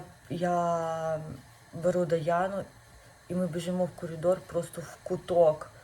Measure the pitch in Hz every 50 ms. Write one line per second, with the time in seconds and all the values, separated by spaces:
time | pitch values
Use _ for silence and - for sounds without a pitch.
0 | 175 - - - - - - 175 175 175 175 175 175 170 170 170 165 165 165 160
1 | 160 160 160 156 156 156 - - - - - - - - - 170 165 180 180 180
2 | 180 160 170 165 151 160 170 170 180 190 202 196 - - - - - - - -
3 | - - - - - - 180 180 185 175 151 175 170 175 180 180 180 175 - -
4 | - 160 165 160 156 175 185 180 - - - 170 170 - - - 156 - - -
5 | - - 185 180 - - 180 170 170 156 151 - - - - -